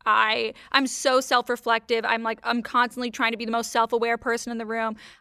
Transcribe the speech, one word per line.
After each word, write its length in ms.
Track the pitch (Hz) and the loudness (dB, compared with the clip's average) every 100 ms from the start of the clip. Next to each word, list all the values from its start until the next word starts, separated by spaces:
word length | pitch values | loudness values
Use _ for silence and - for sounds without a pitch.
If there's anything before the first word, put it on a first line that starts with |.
| - | 2
I, 480 | 214 220 226 226 - - | 4 4 2 -4 -8 -2
I'm 160 | 277 262 | 0 0
so 320 | - 277 262 | 0 2 2
self-reflective. 840 | 262 254 240 240 233 226 220 226 220 | 4 0 0 -2 0 -2 0 -2 2
I'm, 180 | 220 | 0
like, 160 | 226 226 | 0 -4
I'm 180 | 233 240 | -2 -2
constantly 500 | 220 254 240 247 247 | 0 0 0 -2 -8
trying 200 | 214 226 | -2 -2
to 60 | 226 | -2
be 80 | 226 | -2
the 60 | |
most 200 | 233 226 | -2 0
self-aware 440 | 247 226 240 233 233 | 0 2 0 0 0
person 340 | 262 233 240 | -2 -4 -4
in 60 | 233 | -8
the 80 | 220 | -6
room. 300 | 226 226 220 - - | -4 -4 -6 -14 -20